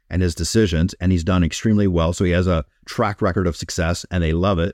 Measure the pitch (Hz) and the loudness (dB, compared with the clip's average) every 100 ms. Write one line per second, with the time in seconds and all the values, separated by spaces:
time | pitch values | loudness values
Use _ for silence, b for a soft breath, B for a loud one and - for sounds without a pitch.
0 | _ 87 90 85 82 110 104 80 90 - | _ -2 -2 -2 -2 2 2 2 0 0
1 | 90 90 82 95 85 - 113 104 101 87 | 0 0 2 2 0 0 0 2 2 2
2 | 82 87 90 87 92 82 - _ - - | 0 0 0 2 2 0 -4 _ -10 -4
3 | 107 101 101 95 87 80 - - 82 87 | -4 -2 -2 0 -2 -2 -6 -4 -2 -2
4 | - 90 82 82 95 90 82 | -4 -2 0 0 0 0 -2